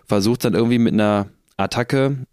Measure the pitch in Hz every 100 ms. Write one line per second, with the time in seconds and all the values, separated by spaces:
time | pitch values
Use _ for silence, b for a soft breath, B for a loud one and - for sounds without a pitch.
0 | - 104 98 127 123 90 117 120 113 107
1 | 104 104 101 - _ - 98 117 123 135
2 | 135 139 127